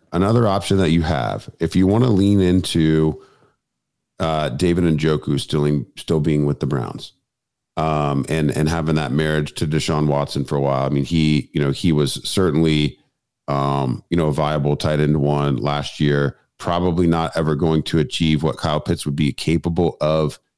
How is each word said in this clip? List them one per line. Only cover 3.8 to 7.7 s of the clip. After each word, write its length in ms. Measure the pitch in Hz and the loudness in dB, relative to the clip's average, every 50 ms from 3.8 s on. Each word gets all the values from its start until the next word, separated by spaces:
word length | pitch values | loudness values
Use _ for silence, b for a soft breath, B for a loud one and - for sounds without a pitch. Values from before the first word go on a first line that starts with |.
| _ _ _ _ _ _ _ - | _ _ _ _ _ _ _ -6
uh, 300 | 92 80 80 78 76 69 | -4 -2 -2 -2 -2 -2
David 360 | 60 71 92 87 87 90 87 | -2 0 0 2 2 2 2
Njoku 540 | 85 80 73 76 78 76 73 - 76 71 69 | 2 2 2 2 2 0 0 0 -2 -2 -2
still 260 | - - - 76 73 | -2 -2 0 0 2
in, 200 | 73 73 71 60 - - - | 2 0 0 -2 -6 -12 -12
still 220 | - - 85 80 | -4 -2 0 0
being 260 | 73 80 76 73 73 | 2 2 2 2 2
with 160 | 73 71 - | 0 -2 -2
the 40 | 76 | -2
Browns, 480 | 67 71 65 58 - - - - - _ _ _ _ _ _ _ _ _ _ _ _ | -4 -2 -2 -4 -6 -8 -12 -14 -18 _ _ _ _ _ _ _ _ _ _ _ _